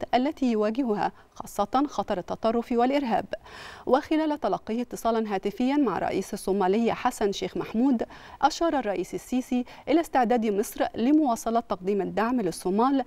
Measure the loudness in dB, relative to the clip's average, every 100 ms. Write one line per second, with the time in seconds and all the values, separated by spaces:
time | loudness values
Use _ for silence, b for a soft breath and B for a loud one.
0 | -2 0 0 0 0 2 0 0 -2 0
1 | -2 b b -16 -10 -4 0 0 0 -2
2 | -4 -4 -4 -2 0 0 0 2 4 2
3 | 2 -2 -2 -10 B B B B B 2
4 | 4 0 0 -2 -2 -2 -4 -6 -4 -4
5 | 0 0 0 -2 -2 0 0 2 2 0
6 | -2 -2 -4 -6 0 2 4 4 2 2
7 | -2 0 -2 -2 -4 -6 -4 2 2 2
8 | -2 B B B 0 2 0 0 -2 -4
9 | -4 -8 -4 -4 -2 -4 -4 B B 0
10 | 2 2 2 2 2 0 -2 -2 -4 0
11 | 4 4 4 0 0 -2 -2 -4 -2 0
12 | 0 0 0 0 0 -2 0 2 4 2